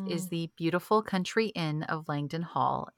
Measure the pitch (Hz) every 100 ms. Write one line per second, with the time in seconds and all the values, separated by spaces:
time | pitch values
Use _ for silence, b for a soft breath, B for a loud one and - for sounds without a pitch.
0 | 190 180 180 170 165 _ 165 175 - 214
1 | 214 190 180 226 220 175 160 151 - 160
2 | 160 147 143 165 170 143 131 131 -